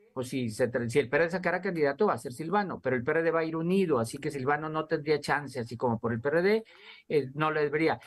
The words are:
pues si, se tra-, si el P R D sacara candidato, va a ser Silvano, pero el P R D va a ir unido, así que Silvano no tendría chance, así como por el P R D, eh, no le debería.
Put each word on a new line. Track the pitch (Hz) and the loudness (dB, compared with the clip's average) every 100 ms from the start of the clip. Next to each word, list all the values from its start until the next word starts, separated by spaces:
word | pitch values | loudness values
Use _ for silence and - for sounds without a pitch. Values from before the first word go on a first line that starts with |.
| _ | _
pues | - 123 | -8 -6
si, | 139 123 | -4 -4
se | 107 123 | 0 0
tra-, | 120 117 | 0 0
si | 127 | 2
el | 123 | 2
P | 143 | 2
R | 170 | 2
D | |
sacara | 185 180 180 | 0 -2 -2
candidato, | 190 170 143 139 214 | -2 0 0 2 2
va | |
a | 127 | 0
ser | - | -4
Silvano, | 123 160 202 196 120 | -8 -2 0 0 -4
pero | 135 127 | -2 0
el | |
P | 120 | 2
R | 151 | 2
D | 165 | 2
va | 160 | 0
a | 160 | 0
ir | 160 | -2
unido, | 165 190 185 135 | 0 2 4 2
así | 113 139 | 0 -4
que | - | -6
Silvano | 139 127 147 156 | -2 0 0 0
no | 156 156 | -4 -2
tendría | 160 143 147 | -2 2 0
chance, | 147 143 139 127 | 2 -2 -2 -8
así | 113 120 | -8 -2
como | 127 110 | 0 0
por | 117 | -2
el | 117 | -2
P | 139 | 0
R | 156 | 2
D, | 185 220 220 - - - _ | 2 2 -2 -14 -20 -20 _
eh, | 156 131 | -2 0
no | 139 156 | -2 0
le | 156 | 2
debería. | 147 147 160 120 | 0 2 0 0